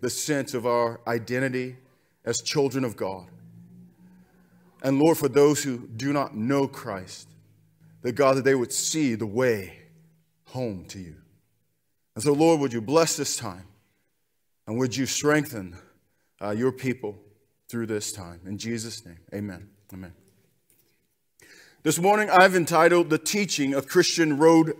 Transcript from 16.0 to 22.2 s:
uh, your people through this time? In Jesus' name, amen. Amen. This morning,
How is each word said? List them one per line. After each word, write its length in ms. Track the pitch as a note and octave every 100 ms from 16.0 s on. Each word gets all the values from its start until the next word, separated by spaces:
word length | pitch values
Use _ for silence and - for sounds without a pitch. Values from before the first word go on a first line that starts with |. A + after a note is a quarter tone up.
| _ _ _ -
uh, 120 | G2+
your 200 | G#2+ B2+
people 460 | B2+ C3 A#2+ G#2 G2 _ _ _ _ -
through 200 | A#2 A2+
this 260 | G#2+ -
time? 260 | G2+ F2 E2+ F2+
In 140 | G2+
Jesus' 440 | A2+ A#2 A2+ G#2
name, 140 | F2 E2 _
amen. 340 | G2+ G#2 F2+ G2+ _ _
Amen. 220 | F#2+ F2+ - _ _ _ _ _ _ _ _ _ _ _ _ - - - _
This 180 | D#3 D#3
morning, 300 | F#3 G#3